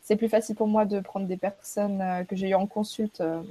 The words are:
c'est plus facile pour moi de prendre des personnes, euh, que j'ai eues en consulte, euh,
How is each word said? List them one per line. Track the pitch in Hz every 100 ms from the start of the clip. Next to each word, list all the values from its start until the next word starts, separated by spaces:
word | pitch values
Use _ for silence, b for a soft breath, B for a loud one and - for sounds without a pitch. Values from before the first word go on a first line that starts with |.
c'est | - 214
plus | 226
facile | 220 226 214
pour | 214
moi | 214 208
de | 202
prendre | 190 196 190
des | 185
personnes, | 190 - - 208 202 196
euh, | 185 180
que | 185 190
j'ai | 190
eues | 190
en | 202
consulte, | 214 214 - 214 -
euh, | 165 165 185